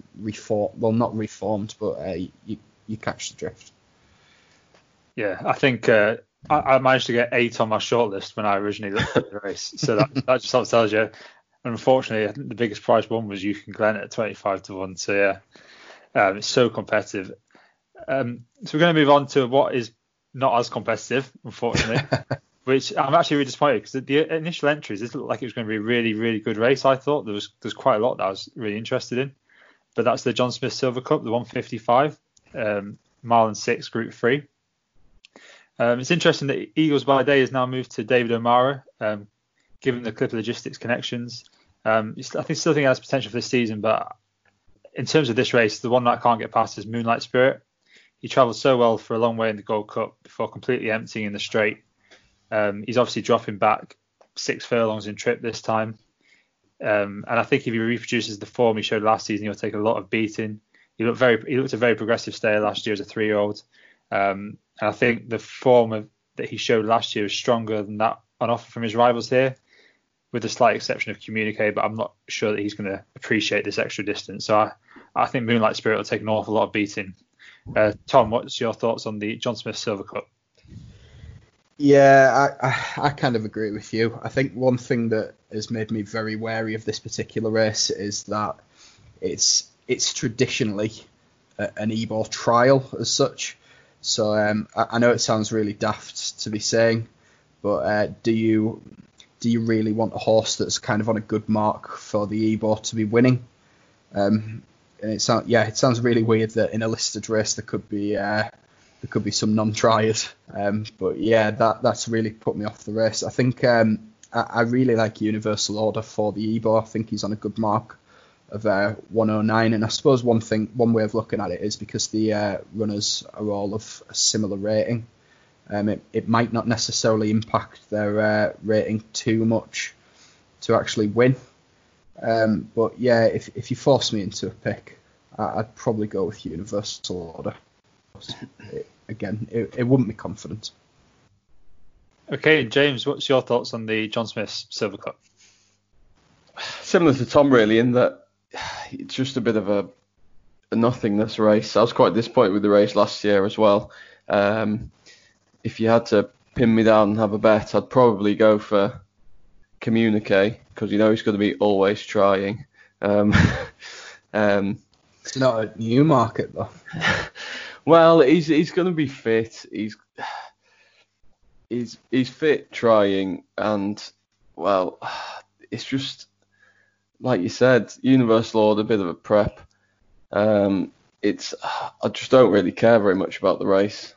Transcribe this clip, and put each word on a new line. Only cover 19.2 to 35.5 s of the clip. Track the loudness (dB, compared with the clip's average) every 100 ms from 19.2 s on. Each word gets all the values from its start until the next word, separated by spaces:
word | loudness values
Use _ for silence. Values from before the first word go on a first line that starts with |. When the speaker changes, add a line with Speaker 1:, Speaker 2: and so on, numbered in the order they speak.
| 4
Speaker 2:
to | 0 2
what | 2 2
is | -2 -6 _ _ _ _
not | -2 0 2
as | 0
competitive, | -4 -4 -4 -2 -4 -4 -10
unfortunately, | -18 -6 -2 -2 0 -2 -2 -4 -4
Speaker 1:
<laughs> | -12 _ _
Speaker 2:
which | 0 0 0 -2
I'm | 2
actually | 2 2 0
really |
disappointed | -2 0 2 2
'cause | -2
the, | -8
the | 0 0 2
initial | -2 -6 -2 0
entries, | 0 -4 -8
this | -8
looked | -8 -6
like | -6
it | -6
was |
gonna | -8 -4
be | -4
a |
really, | 0 0 0
really | -2 -2 -2
good | -4 0
race, | 2 2
I | 2 0
thought. | 0 -2 -4
There |
was, | -8 -10 _
there's | -12
quite | -2 0 2
a |
lot | 0 -2
that |
I | -4
was | -6 -12 -10
really | -8 -8
interested | -6 -6 -4 -6
in. | -6 -10 _ _ _ _ _
But | -2
that's | 0 0
the | 0
John | 0 -2
Smith | -2 -6
Silver | -4 -4 -2
Cup, | -2 -2
the | 0
one | -4
fifty-five, | -4 -10 -8 -6 0 2 2 -4 _ _ _ -6
um, | -4 -4 -6 -14 _ _
mile | 2 4 4
and | 0
six, | -4 -4 -4
Group | -8 -8
Three. | -2 0 0 -4 _ _ _ _ _ _ _ _ -20 -20